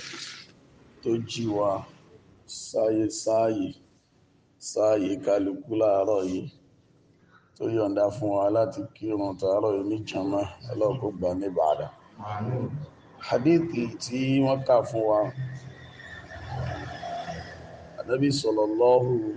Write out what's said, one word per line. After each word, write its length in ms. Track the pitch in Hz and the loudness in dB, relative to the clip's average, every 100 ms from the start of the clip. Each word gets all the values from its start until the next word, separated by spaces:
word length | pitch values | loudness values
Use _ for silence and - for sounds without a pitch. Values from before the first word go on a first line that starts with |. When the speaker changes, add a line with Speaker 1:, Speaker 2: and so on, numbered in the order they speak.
| - - - - - - _ - - - | -10 -12 -14 -16 -20 -20 _ -20 -20 -8
Speaker 1:
tó 120 | 127 117 | -2 0
jí 260 | 110 117 113 | -2 -4 -2
wa 260 | 104 101 95 - - - - _ _ | 2 2 0 -6 -18 -20 -20 _ _
sáyé 640 | - - - 113 110 110 107 | -18 -16 -6 0 2 2 0
sáyé, 580 | - - 110 113 104 92 - - _ _ _ _ _ _ _ | -2 0 2 2 0 -4 -6 -20 _ _ _ _ _ _ _
sáyé 480 | - - 107 107 92 95 | -6 2 4 4 2 -2
kálukú 560 | - 101 98 92 - | 2 2 2 -4 -4
láàárọ̀ 480 | 110 110 98 98 104 | 2 4 4 4 2
yìí, 180 | 92 92 143 - _ _ _ _ _ _ _ _ _ | 0 -4 -6 -14 _ _ _ _ _ _ _ _ _
tó 120 | _ 113 | _ -2
yọ̀ǹda 380 | 113 104 101 101 | 2 2 2 2
fún 200 | - 107 | 2 0
wa 160 | 101 101 | 2 4
láti 320 | 110 113 - 101 | 4 2 -2 -10
kírun 420 | - 107 104 98 90 | -8 -4 -2 -2 -2
tàárọ̀ 360 | 95 101 110 | 0 2 2
yìí 120 | 98 | 0
ní 120 | 101 110 | 0 -4
jàmá. 400 | 104 95 98 101 101 - | -4 -4 -2 -2 -2 -8
Ọlọ́run 340 | - 104 107 92 | -10 -2 0 0
kó 100 | 104 | -4
gbà 200 | 92 90 | -2 -2
ní 140 | 92 98 | -2 -2
ìbádà. 400 | 85 78 76 73 - - - | 0 2 2 -2 -12 -20 -16
Speaker 2:
Àmín. 420 | - - 117 120 123 - - - - - | -10 -6 -4 -4 -4 -8 -12 -16 -20 -16
Speaker 1:
Hadithi 640 | - 120 139 170 165 120 117 113 | -4 0 4 4 4 -2 -4 -6
tí 220 | - 127 131 135 | -8 -2 2 4
wọ́n 180 | 135 135 | 4 2
kà 120 | 131 120 | 4 4
fún 200 | 110 113 | 4 0
wa, 180 | 107 107 104 131 - - - - - - - - - - - - - - - - - - - 165 - - - - - - | 2 2 2 -4 -10 -10 -14 -18 -20 -20 -18 -18 -16 -16 -10 -6 -6 -6 -10 -10 -10 -8 -8 -10 -12 -16 -18 -20 -18 -12
Ànábì 320 | 107 131 143 | -4 0 2
sallallahu 840 | 135 113 107 107 110 123 127 127 120 107 | 2 0 2 2 4 6 6 4 0 -2